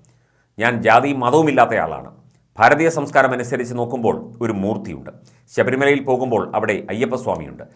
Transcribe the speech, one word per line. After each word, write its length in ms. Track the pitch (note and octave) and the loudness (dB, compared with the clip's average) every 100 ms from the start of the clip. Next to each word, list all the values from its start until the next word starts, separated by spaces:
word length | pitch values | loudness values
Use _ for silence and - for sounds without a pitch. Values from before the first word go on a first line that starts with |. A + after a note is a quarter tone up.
| _ _ _ _ _ - | _ _ _ _ _ -2
ഞാൻ 120 | A#2 A#2+ G#2+ | -2 0 4
ജാതിയും 340 | A#2 C#3 C#3 B2 | 4 4 0 2
മതവും 240 | D3 D#3 | 4 4
ഇല്ലാത്ത 300 | B2+ A#2 G#2+ D#2+ | 4 2 2 -2
ആളാണ്. 240 | C#2+ B1+ - _ _ _ - | -6 -12 -20 _ _ _ 2
ഭാരതീയ 320 | C3 D3 E3 D#3+ | 4 6 2 0
സംസ്കാരം 340 | C#3 C#3+ C3 B2 | 0 2 2 0
അനുസരിച്ച് 360 | B2 C3 B2 B2 | -4 -4 -4 -6
നോക്കുമ്പോൾ 340 | A#2 B2+ A2 D#2+ - - | -6 -2 -2 -2 -6 -6
ഒരു 100 | A#2 G2+ | -4 -2
മൂർത്തിയുണ്ട്. 480 | G2 G#2 G2 C#2 B1+ - _ _ _ | -2 -4 -8 -14 -16 -20 _ _ _
ശബരിമലയിൽ 480 | - G#2 C3 C#3 C#3+ - | -2 0 2 2 2 0
പോകുമ്പോൾ 340 | B2+ B2+ G#2+ F2+ G#2 | -2 0 -2 -2 -2
അവിടെ 180 | G#2+ G2 - | -2 -2 -4
അയ്യപ്പസ്വാമിയുണ്ട്. 680 | G#2 B2 B2+ A2 E2+ C#2+ C2 - | -4 -4 -4 -4 -6 -8 -16 -20